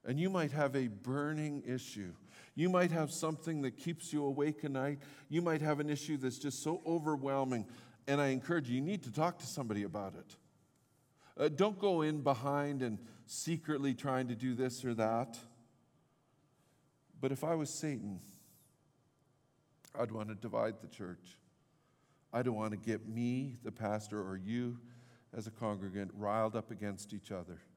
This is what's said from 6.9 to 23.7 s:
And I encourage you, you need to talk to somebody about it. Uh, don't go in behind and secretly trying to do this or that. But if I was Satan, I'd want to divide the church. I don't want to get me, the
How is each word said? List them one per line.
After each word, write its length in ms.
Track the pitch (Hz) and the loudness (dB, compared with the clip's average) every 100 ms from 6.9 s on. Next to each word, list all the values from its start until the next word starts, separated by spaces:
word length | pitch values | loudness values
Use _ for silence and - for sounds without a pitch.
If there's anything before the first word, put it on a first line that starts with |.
| 170 156 147 139 139 131 123 98 - - - - | 2 2 0 2 2 2 0 -2 -10 -20 -10 0
And 140 | 143 | 4
I 80 | 143 | 4
encourage 400 | 131 139 170 127 | 2 2 0 2
you, 80 | 127 | 0
you 40 | |
need 220 | 151 202 | 0 -2
to 100 | 127 | -4
talk 260 | 113 170 175 | 0 0 0
to 60 | 127 | -8
somebody 360 | - 120 104 | -6 -2 0
about 320 | 101 104 98 | 0 -4 -6
it. 220 | 95 - - _ _ _ _ _ _ _ _ - - | -8 -16 -20 _ _ _ _ _ _ _ _ -18 0
Uh, 100 | 151 | 0
don't 300 | 139 208 190 | 4 4 4
go 240 | 202 170 | 4 4
in 200 | 156 151 | 4 2
behind 600 | 139 123 139 143 143 139 | 2 2 2 2 0 0
and 160 | 123 104 - - - | 0 -2 -8 -20 -12
secretly 680 | - - 165 156 147 139 | -6 -2 -2 0 0 2
trying 360 | 120 143 127 123 | 0 2 2 0
to 60 | |
do 200 | 113 127 | 0 0
this 300 | 120 127 123 | 2 0 0
or 100 | 127 | -2
that. 420 | 113 110 113 123 - - - - _ _ _ _ _ _ _ _ _ _ _ _ _ _ - | 2 4 4 0 -6 -16 -20 -20 _ _ _ _ _ _ _ _ _ _ _ _ _ _ -2
But 120 | 131 | -2
if 100 | 131 | 0
I 140 | 160 165 | 2 2
was 120 | 143 | 0
Satan, 520 | - 156 131 101 95 - - - - _ _ _ _ _ _ _ _ _ _ _ _ - - | -2 -4 -4 -6 -8 -12 -20 -20 -20 _ _ _ _ _ _ _ _ _ _ _ _ -12 -4
I'd 140 | 117 | -2
want 160 | 113 107 | -2 -6
to 60 | |
divide 420 | 104 113 113 110 107 | -6 -2 2 2 0
the 80 | - | -14
church. 500 | - 90 90 - - _ _ _ _ _ _ _ _ _ | -10 -10 -10 -16 -20 _ _ _ _ _ _ _ _ _
I 100 | 120 | 0
don't 120 | 123 | 2
want 160 | 110 110 | 2 0
to 60 | 104 | -2
get 320 | 113 110 107 | -2 -2 -2
me, 480 | 113 120 127 139 120 | -2 0 0 -2 -6
the 80 | 113 | -10